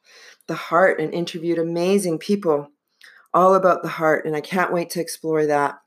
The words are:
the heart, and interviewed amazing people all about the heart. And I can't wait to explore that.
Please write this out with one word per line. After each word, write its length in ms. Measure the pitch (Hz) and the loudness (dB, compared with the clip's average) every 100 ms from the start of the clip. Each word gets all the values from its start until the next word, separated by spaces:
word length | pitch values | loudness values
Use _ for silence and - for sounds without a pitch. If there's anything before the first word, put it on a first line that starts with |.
| _ - - _ - | _ -20 -20 _ -10
the 80 | 160 | -10
heart, 440 | - 170 190 - | -2 2 4 2
and 140 | 156 | -4
interviewed 460 | 170 175 170 170 170 | -4 -6 -6 -4 -2
amazing 580 | 165 170 180 202 175 156 | -2 -2 0 0 0 -4
people 500 | - 202 175 147 151 _ _ _ - - _ | -2 0 0 -2 -4 _ _ _ -20 -20 _
all 220 | 170 185 190 | 4 6 6
about 280 | 180 170 | 4 2
the 60 | 160 | -2
heart. 360 | 165 160 147 156 | -2 2 2 0
And 100 | 151 | -6
I 60 | |
can't 300 | 147 185 175 | -4 -2 0
wait 180 | 175 170 | -2 -4
to 100 | 180 | -6
explore 440 | 143 - 160 156 151 | -8 -8 -4 0 2
that. 340 | 147 143 - | 2 0 -4